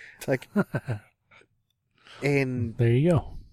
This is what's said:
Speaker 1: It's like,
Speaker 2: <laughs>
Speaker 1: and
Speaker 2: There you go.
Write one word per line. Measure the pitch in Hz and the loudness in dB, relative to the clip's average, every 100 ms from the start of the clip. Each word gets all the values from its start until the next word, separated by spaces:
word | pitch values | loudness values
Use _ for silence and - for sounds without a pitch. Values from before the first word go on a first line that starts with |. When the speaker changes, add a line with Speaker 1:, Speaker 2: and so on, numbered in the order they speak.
| - - | -20 -12
Speaker 1:
It's | - | -4
like, | 131 - | -4 0
Speaker 2:
<laughs> | 202 - - - 107 - _ _ _ _ _ _ _ _ _ - - | -2 -2 -4 -6 -8 -10 _ _ _ _ _ _ _ _ _ -20 -6
Speaker 1:
and | 143 139 131 123 117 107 | 0 0 0 -2 -4 0
Speaker 2:
There | 117 | 2
you | 123 165 | 4 4
go. | 160 - - - | 2 0 -10 -18